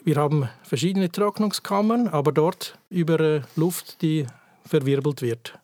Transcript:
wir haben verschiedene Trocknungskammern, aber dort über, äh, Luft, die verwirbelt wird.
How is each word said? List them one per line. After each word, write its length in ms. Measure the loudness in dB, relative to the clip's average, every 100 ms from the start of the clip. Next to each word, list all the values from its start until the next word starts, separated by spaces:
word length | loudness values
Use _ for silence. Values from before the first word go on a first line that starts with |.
wir 120 | -2 0
haben 300 | 2 0 -2 -6
verschiedene 500 | -6 -2 0 0 -2
Trocknungskammern, 960 | 0 0 0 -2 -2 -2 0 2 2 0
aber 240 | 0 2
dort 460 | 2 2 0 -10 -14 -6
über, 280 | -2 2 2
äh, 220 | 2 0 -2 -2
Luft, 480 | 0 -2 -10 -4
die 240 | -2 0 -4 -10 _ _
verwirbelt 600 | -2 0 2 0 0 -2
wird. 340 | -4 -6 -10 -20